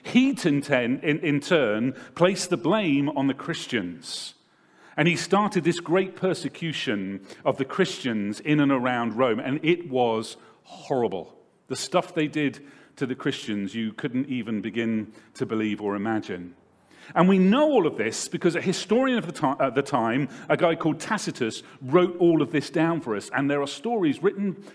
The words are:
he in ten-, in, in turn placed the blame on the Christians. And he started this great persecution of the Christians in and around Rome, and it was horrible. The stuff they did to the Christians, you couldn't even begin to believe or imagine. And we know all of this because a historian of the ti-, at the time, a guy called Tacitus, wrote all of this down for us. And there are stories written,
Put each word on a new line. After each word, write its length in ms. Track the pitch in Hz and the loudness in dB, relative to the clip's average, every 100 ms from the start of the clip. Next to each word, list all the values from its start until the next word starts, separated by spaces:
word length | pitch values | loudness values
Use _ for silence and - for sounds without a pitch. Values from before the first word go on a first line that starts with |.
he 280 | - 240 269 262 | 0 4 4 2
in 160 | 170 143 | 0 0
ten-, 380 | - 131 120 135 | 2 2 2 0
in, 160 | 165 151 | 0 0
in 200 | 156 143 | 2 0
turn 540 | - 175 120 107 123 - - | 2 2 4 2 0 -4 -10
placed 360 | - 180 196 - | 2 2 2 -2
the 60 | 170 | -2
blame 540 | 147 214 185 139 143 | 2 2 2 0 0
on 160 | 139 135 | 0 0
the 80 | |
Christians. 1000 | 131 - 160 - 117 87 82 - - - - _ _ _ _ - - | -2 -6 -8 -4 -4 -4 -10 -12 -12 -12 -18 _ _ _ _ -10 0
And 100 | 156 | 2
he 80 | |
started 480 | 170 - 196 208 190 | 2 2 2 2 2
this 160 | 156 170 | 0 0
great 380 | - 180 190 - | 0 0 0 -2
persecution 1080 | 185 170 139 - 170 - - 104 95 98 - - | -2 -2 -6 -6 -6 -4 -2 -2 -4 -8 -12 -6
of 140 | 147 135 | -2 -2
the 60 | 135 | -2
Christians 760 | - 185 - 131 110 101 107 | 0 -2 0 -4 -2 -2 -4
in 180 | - 151 | 0 2
and 140 | 143 | 4
around 440 | 135 123 123 117 107 | 2 0 0 -2 2
Rome, 220 | 127 110 | 2 2
and 220 | 135 147 | -2 -2
it 280 | 156 175 151 | 0 0 0
was 480 | 127 120 110 110 - - - | 0 2 0 -4 -12 -20 -20
horrible. 680 | - - - 135 113 90 78 - _ _ - | -20 -16 -4 0 0 -2 -10 -16 _ _ -12
The 80 | 131 | -10
stuff 380 | - 180 170 | -2 -2 0
they 140 | - 151 | -2 -2
did 360 | 151 143 131 - - - - | 0 -2 -4 -16 -20 -20 -8
to 100 | 127 | -6
the 80 | |
Christians, 600 | 131 147 131 - 104 98 | -4 -4 -4 -4 -4 -4
you 180 | 113 110 | -4 -6
couldn't 360 | 104 113 123 135 | -6 -6 -4 -4
even 340 | 127 110 107 | -4 -4 -4
begin 500 | 110 113 113 110 104 - - | -4 -2 -2 -2 -4 -12 -16
to 120 | - - | -8 -4
believe 360 | 110 110 101 | -2 -2 -2
or 140 | 104 101 | -2 -2
imagine. 600 | 101 110 98 90 87 - _ _ _ - - - | -2 -2 -4 -8 -10 -16 _ _ _ -20 -4 4
And 120 | 180 | 6
we 100 | 190 | 8
know 300 | 185 240 302 | 6 6 4
all 200 | 262 160 | 4 2
of 80 | - | 0
this 320 | 107 110 - | -2 -2 -6
because 260 | 170 175 | 0 0
a 60 | 160 | 0
historian 580 | 135 175 - 220 269 240 | -2 -2 2 2 2 0
of 80 | 160 | -2
the 60 | |
ti-, 280 | - 139 143 | -2 -2 0
at 100 | 135 | 0
the 80 | 123 | 0
time, 460 | 139 131 113 123 139 - - | 0 0 2 0 -2 -6 -2
a 80 | 147 | 2
guy 200 | 170 165 | 2 2
called 240 | 165 147 | -2 -2
Tacitus, 640 | - 214 - - 113 - - - | -2 -4 -4 -4 -4 -4 -14 -14
wrote 360 | 127 165 180 175 | 2 4 4 4
all 220 | 175 160 | 4 4
of 120 | 139 | 4
this 180 | 151 139 | 0 -2
down 300 | 165 165 170 | 0 2 0
for 160 | 123 104 | -2 -4
us. 120 | - | -2
And 160 | 123 139 | -2 0
there 100 | 143 | 0
are 60 | 139 | -2
stories 560 | - 226 233 165 123 | -4 -4 0 2 2
written, 400 | 175 196 202 175 - | 0 0 -4 -4 -12